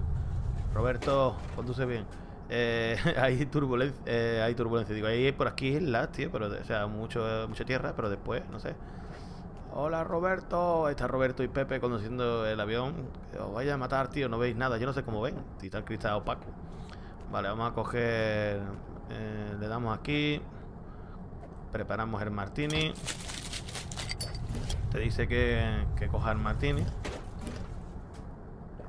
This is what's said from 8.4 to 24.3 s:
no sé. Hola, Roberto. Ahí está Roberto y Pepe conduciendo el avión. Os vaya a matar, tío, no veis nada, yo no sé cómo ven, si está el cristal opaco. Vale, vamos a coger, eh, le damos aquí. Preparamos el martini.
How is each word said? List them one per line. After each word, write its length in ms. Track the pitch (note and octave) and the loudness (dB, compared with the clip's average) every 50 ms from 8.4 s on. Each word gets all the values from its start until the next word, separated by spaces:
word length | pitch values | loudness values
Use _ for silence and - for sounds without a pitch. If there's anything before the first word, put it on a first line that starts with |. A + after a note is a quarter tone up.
| - - | -4 -6
no 80 | A2+ G#2+ | -8 -8
sé. 160 | - - - - - - - - - - - - - - - - - - - - - - | -6 -8 -8 -8 -10 -10 -10 -10 -10 -10 -10 -10 -10 -10 -10 -10 -10 -10 -10 -12 -10 -8
Hola, 320 | - C3 C#3+ D#3+ E3 E3 E3 | -4 -2 -2 0 0 0 0
Roberto. 840 | F#3+ F3+ E3+ F3+ F#3 F#3+ F3+ - - - F3 F3 F3 E3+ E3 D#3 | 0 0 2 2 2 2 0 0 0 2 2 4 6 6 6 4
Ahí 60 | D3 C#3 | 4 2
está 140 | - B2+ | 2 0
Roberto 360 | B2 C3 C3 C3 B2+ B2+ - B2+ | 2 4 4 4 4 4 2 0
y 40 | |
Pepe 320 | B2 - C#3 C3+ - C3+ B2 | 0 2 0 0 2 0 2
conduciendo 680 | B2 B2 A#2+ G#2+ G#2 A2 B2 B2 B2 A#2+ A#2 A2+ A2 | 2 2 2 0 -2 -2 0 0 2 2 2 2 2
el 120 | G#2+ G#2+ G#2+ | 2 2 2
avión. 480 | G#2 G#2+ A2+ A#2+ B2+ C#3 E3+ - B2+ - - - - - - G2+ | 0 0 2 0 0 0 -2 -4 -6 -6 -8 -8 -10 -8 -6 -6
Os 140 | G#2 G2+ G2 | -4 -4 -2
vaya 220 | A#2 C3+ C#3+ C#3+ | 0 0 0 2
a 20 | |
matar, 320 | C3+ B2+ B2 C3+ C3+ C3 A#2 | 0 0 2 2 2 2 2
tío, 180 | A2+ D3 C3+ | 0 0 0
no 120 | A#2+ A2+ A#2 | 2 2 2
veis 160 | B2 B2 A2 | 2 2 2
nada, 240 | A#2 C3 C3 A#2 A2 | 2 2 2 2 2
yo 80 | B2 | 2
no 60 | C#3 C3+ | 0 0
sé 100 | C#3 - | 0 0
cómo 180 | A#2+ A2 G#2 | 0 0 0
ven, 140 | A2+ C#3 F#2+ - - - - - | 0 0 -2 -4 -8 -10 -10 -10
si 80 | F#2+ | -8
está 100 | F#2 - | -6 -4
el 80 | G#2+ G#2+ | -4 -4
cristal 300 | - A2+ - - G#2+ G#2 | -4 -2 0 0 2 2
opaco. 320 | G#2 - A#2+ B2 - - - - - - - - - - - - - - - - - - - | 2 0 -2 -2 -4 -6 -10 -10 -10 -10 -10 -10 -10 -10 -10 -10 -10 -10 -10 -10 -10 -8 -4
Vale, 180 | - G#2 G2 G2 | -2 0 0 0
vamos 200 | G#2+ A2+ A#2 A#2+ | 0 0 0 0
a 60 | A2+ | 0
coger, 880 | A2+ G#2+ - B2 A#2+ A#2+ A#2 A#2 A2+ A2 G#2+ G#2+ G#2+ G#2 G#2 G2+ G2+ G2+ G2 G2+ - - - - - - - | 0 -2 0 2 2 4 4 4 4 4 4 2 2 2 2 0 0 -2 -4 -6 -8 -8 -10 -10 -10 -8 -8
eh, 440 | A2+ A2 A2 G#2+ G#2+ G#2+ G#2 G#2 G#2 G2+ | -6 -6 -6 -4 -4 -4 -4 -4 -4 -4
le 80 | G#2+ | -4
damos 280 | G#2+ A2+ B2 A#2+ A2+ A2 | -2 -2 0 0 0 0
aquí. 460 | F#2 - D3 D3 D3 D3 D3 D3 - - - - - - - - - - - - - - - - - - - - - - - - - - - | 0 0 0 2 2 2 2 0 0 -4 -8 -10 -12 -12 -12 -12 -12 -12 -12 -12 -12 -12 -10 -10 -10 -10 -10 -10 -12 -12 -12 -12 -12 -10 -6
Preparamos 480 | - G#2+ G#2 - G2+ G#2+ A2 A2 A2 G2+ G#2+ | -6 -4 -4 -2 -2 -2 -2 0 -2 -2 -2
el 80 | G#2 | -2
martini. 640 | G#2 G2+ G2 G2 - C#3+ D3 D3+ D#3 D#3 D#3 D#3 - - - - - - - - - - - - - - - - - - - - - - - - - - - - | -2 -2 -4 -4 -2 -2 0 2 2 2 2 0 -2 -4 -6 -6 -6 -6 -6 -8 -8 -8 -6 -6 -6 -6 -6 -6 -6 -6 -6 -6 -6 -6 -4 -4 -4 -4 -4 -4